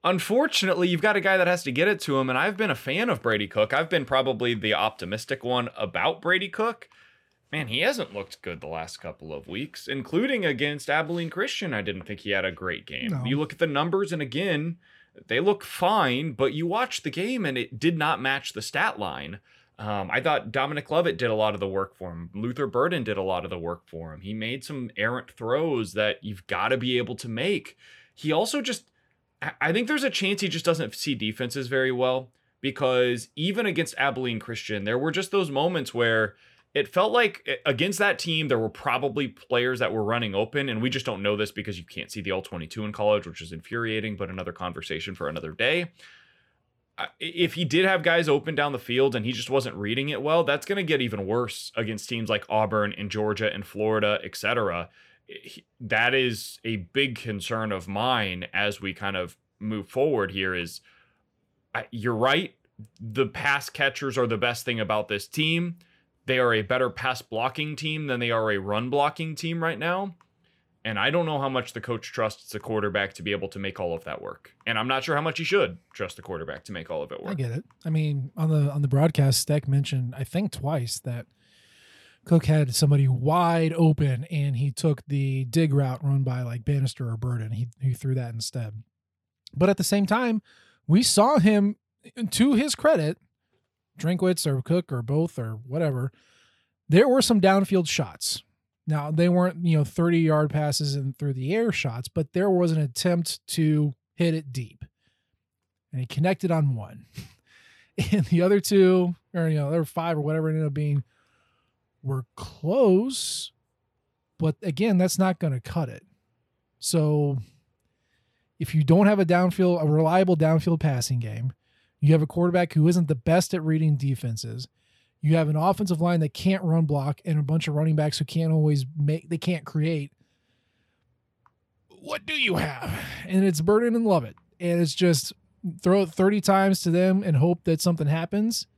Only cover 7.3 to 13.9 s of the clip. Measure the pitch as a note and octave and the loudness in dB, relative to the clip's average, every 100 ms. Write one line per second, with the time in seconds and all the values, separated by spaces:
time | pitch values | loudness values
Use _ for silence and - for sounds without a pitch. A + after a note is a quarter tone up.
7.3 | _ _ D#3 B2+ A#2+ G3+ B3 B2 G2+ G2 | _ _ -8 -4 -2 -2 -2 -8 -8 -12
8.3 | - - E2 D2 D#2+ E2 - E2+ - D#2 | -12 -12 -10 -10 -10 -10 -12 -14 -14 -12
9.3 | D2 - F#2+ D3+ - - C3+ A#2+ E3 C4 | -12 -10 -10 -10 -12 -10 -8 -2 -2 0
10.3 | B3+ E3+ B2 D3 D3 - D3+ D#3 E3+ E3 | 0 -2 -2 -4 -4 -2 -2 -2 -4 -6
11.3 | F3 C4+ - F#3 A2 G2+ F#2 F2+ G#2 G#2 | -4 -6 -4 -4 -4 -4 -8 -10 -10 -2
12.3 | G2 F#2 E2+ F#2 D2+ - B1 A3+ D3+ B2 | -2 -2 -6 -8 -8 -10 -8 -4 -4 -2
13.3 | C#3 D3+ - E3 C#3 E3 | -2 -4 -4 -2 0 0